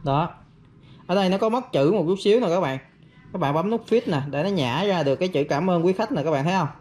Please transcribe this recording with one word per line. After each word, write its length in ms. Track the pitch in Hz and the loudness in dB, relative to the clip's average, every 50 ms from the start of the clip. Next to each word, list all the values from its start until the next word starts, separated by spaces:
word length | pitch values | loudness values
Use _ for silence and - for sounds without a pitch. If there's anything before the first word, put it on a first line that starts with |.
| - | -2
Đó. 260 | 143 139 147 170 165 - - - - - - - - - - - - - - - | 0 0 0 0 -2 -6 -16 -20 -20 -20 -20 -20 -20 -20 -20 -20 -20 -20 -20 -6
Ở 80 | - 175 | -2 0
đây 140 | 196 190 185 | 0 2 2
nó 100 | 190 196 | 0 0
có 100 | 226 220 | 0 0
mất 240 | 226 262 247 - | 0 -2 -4 -2
chữ 200 | - 143 139 156 | 0 2 2 4
một 120 | 208 208 156 | 2 2 0
chút 100 | 160 196 196 - | 0 -2 0 2
xíu 160 | 202 202 247 | 2 4 4
nè 60 | 247 180 | 2 2
các 120 | 165 190 | 0 0
bạn. 180 | 175 135 131 131 - - _ - - - _ - - - | 0 -2 -4 -6 -10 -16 _ -20 -20 -20 _ -20 -20 -12
Các 60 | - 180 | -6 -2
bạn 160 | 156 139 143 | -2 0 0
bấm 160 | 160 175 208 | 0 0 0
nút 140 | 233 226 226 - | -2 -2 0 0
fix 120 | 220 240 240 | 0 0 2
nè, 140 | - 170 139 139 147 | 0 -2 -2 -2 -4
để 120 | 139 143 | -4 -2
nó 60 | 160 196 | -2 0
nhả 360 | 202 175 135 120 120 156 196 | 0 0 0 0 -2 -2 0
ra 180 | 208 190 170 | 0 0 0
được 140 | 147 139 135 | 2 0 0
cái 120 | - 180 185 | 0 -2 -2
chữ 160 | - 190 151 | 0 -2 0
cảm 260 | 147 147 139 180 190 | 0 0 0 2 2
ơn 160 | 180 170 165 | 2 2 2
quý 60 | 185 | 2
khách 200 | 185 - 214 - | 0 0 -2 -2
nè, 100 | 285 156 135 | -2 -2 0
các 60 | 165 | 0
bạn 140 | 156 135 139 | 0 0 0
thấy 100 | 175 185 190 | 0 0 0
không? 100 | 160 147 - - | -2 -4 -6 -14